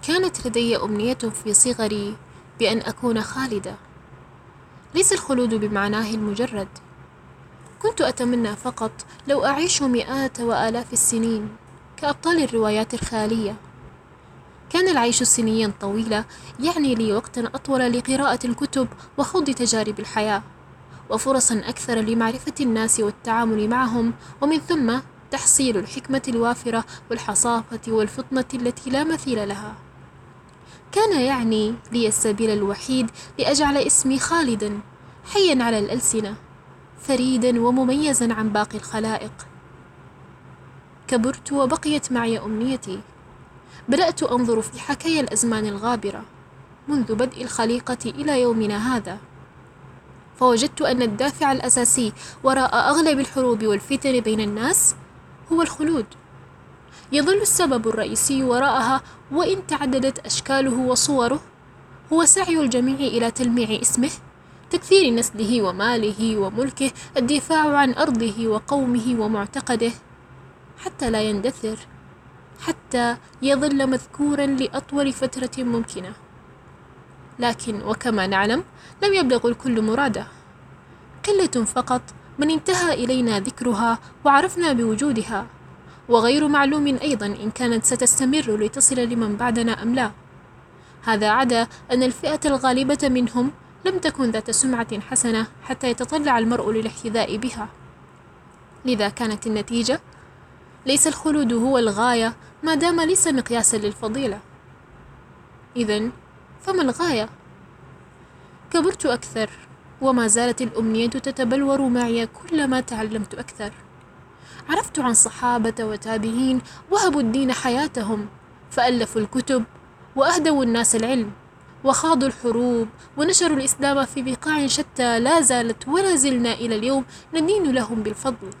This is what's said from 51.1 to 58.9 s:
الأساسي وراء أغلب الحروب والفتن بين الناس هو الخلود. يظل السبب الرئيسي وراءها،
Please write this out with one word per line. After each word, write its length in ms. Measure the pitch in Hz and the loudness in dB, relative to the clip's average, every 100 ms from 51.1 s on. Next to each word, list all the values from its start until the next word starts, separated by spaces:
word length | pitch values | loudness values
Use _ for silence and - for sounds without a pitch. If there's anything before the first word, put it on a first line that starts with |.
| 208 269 - 285 | 0 -2 0 0
الأساسي 640 | 262 254 247 240 - 226 - - - | 0 6 6 6 2 0 -4 -18 -2
وراء 320 | 262 262 254 240 - | 2 2 2 2 4
أغلب 300 | 294 320 277 | 4 4 2
الحروب 460 | 269 269 254 226 220 | 0 0 0 2 0
والفتن 540 | 202 - 269 277 254 | -2 -2 -2 0 0
بين 200 | 226 220 | 0 0
الناس 560 | 208 208 254 370 - - - - - - - | -2 -2 0 2 2 0 -10 -20 -20 -20 0
هو 100 | 330 | 2
الخلود. 440 | 330 - 302 320 208 - - - - - - - - - - | 2 0 0 0 -2 -10 -20 -20 -20 -20 -20 -20 -20 -20 -4
يظل 300 | 285 294 392 | 0 2 2
السبب 460 | 415 - 339 247 220 | 2 2 2 2 0
الرئيسي 560 | - 196 220 - 269 | -2 -4 -2 0 0
وراءها، 580 | 262 240 277 262 233 | 0 2 2 2 2